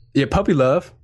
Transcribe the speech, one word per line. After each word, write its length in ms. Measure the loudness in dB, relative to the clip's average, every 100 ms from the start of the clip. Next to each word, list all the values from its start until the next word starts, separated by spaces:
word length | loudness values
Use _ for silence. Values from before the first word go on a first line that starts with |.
| _
yeah, 140 | -4 -2
Puppy 220 | -2 0
Love. 400 | 0 2 0 -4 -16